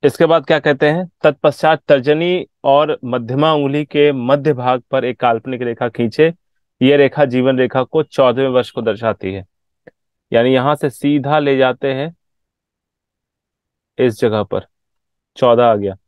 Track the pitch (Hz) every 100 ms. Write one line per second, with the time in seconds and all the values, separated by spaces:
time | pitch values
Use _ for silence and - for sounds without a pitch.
0 | 143 - 165 165 139 156 156 139 151 165
1 | 180 _ 156 143 151 - 156 156 - 143
2 | 127 151 170 180 - _ 135 139 151 151
3 | 127 123 117 131 156 156 139 143 151 151
4 | 147 135 120 143 143 127 123 127 _ 135
5 | 123 120 123 117 123 127 123 117 123 -
6 | 120 - 160 165 _ _ _ _ 131 143
7 | 139 - 143 123 127 131 127 131 127 160
8 | 147 - 131 120 135 127 117 - 113 101
9 | 113 104 95 95 92 _ _ _ - _
10 | _ _ _ 117 123 131 131 147 143 -
11 | 143 147 139 151 143 135 131 127 139 131
12 | 151 170 _ _ _ _ _ _ _ _
13 | _ _ _ _ _ _ _ _ _ -
14 | 127 110 120 107 101 98 - _ _ _
15 | _ _ _ - 127 120 120 107 98 92